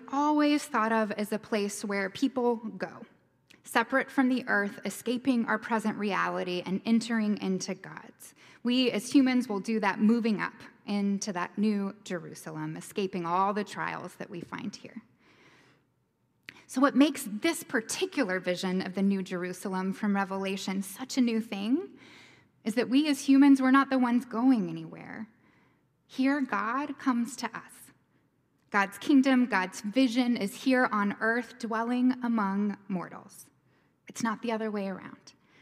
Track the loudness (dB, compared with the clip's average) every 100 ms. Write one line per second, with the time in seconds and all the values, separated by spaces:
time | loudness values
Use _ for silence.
0 | -4 0 2 4 4 2 0 0 2 2
1 | 0 -2 -4 -4 -2 -2 -2 -4 -4 -4
2 | -4 -2 -2 0 0 0 -4 -8 -10 -12
3 | -20 _ _ _ _ -20 -2 0 2 0
4 | 0 2 2 2 0 0 0 -4 -10 -8
5 | -4 -4 0 0 2 -2 0 -2 -2 -2
6 | -2 0 -2 -2 -4 -4 -4 -4 2 0
7 | 2 -2 0 -2 -2 -2 -4 -10 -10 -18
8 | -20 -20 -20 _ -20 -8 -2 2 2 0
9 | 2 4 6 2 0 -4 -2 0 0 4
10 | 4 4 2 0 -2 -8 -20 _ -4 -2
11 | 0 -2 -4 -6 -6 0 0 0 -2 -8
12 | -8 -8 -8 -14 -12 -8 -8 -8 -8 -4
13 | -4 -4 -2 0 2 0 -6 -6 -6 -6
14 | -10 -14 -12 -12 -12 -10 -10 -12 -16 -18
15 | -20 _ _ _ -20 _ _ _ _ _
16 | _ _ _ _ -20 -20 -8 2 4 6
17 | 4 4 -8 -2 -2 -2 -4 -4 -4 -4
18 | -4 -2 -2 -2 -2 -2 0 -2 -2 0
19 | 2 2 -2 -6 -6 -6 -6 -4 -4 -2
20 | 0 0 0 -4 -4 -6 -6 -6 -6 -10
21 | -6 0 0 0 -4 -6 -2 -2 -4 -14
22 | -20 -20 -20 -20 _ _ -4 -2 2 2
23 | 2 0 4 8 10 8 8 6 6 2
24 | 2 2 0 0 4 4 2 -6 -10 -14
25 | -16 -14 -14 _ _ _ _ _ _ _
26 | _ -2 0 2 -2 -4 -4 -4 -6 -4
27 | 0 0 0 -4 -8 -8 -16 -20 -20 _
28 | _ _ _ _ _ _ _ 0 0 -2
29 | 4 6 6 4 4 0 -2 -6 -4 2
30 | 2 2 0 0 -2 -4 0 2 2 2
31 | -2 0 0 0 -4 -10 -6 -4 -2 2
32 | 2 0 -2 0 0 0 -2 -4 -6 -6
33 | -6 -14 -20 -20 -20 _ _ _ _ _
34 | -18 -6 -6 -4 -4 -4 -4 -4 -6 -8
35 | -14 -20 -20 _ _ _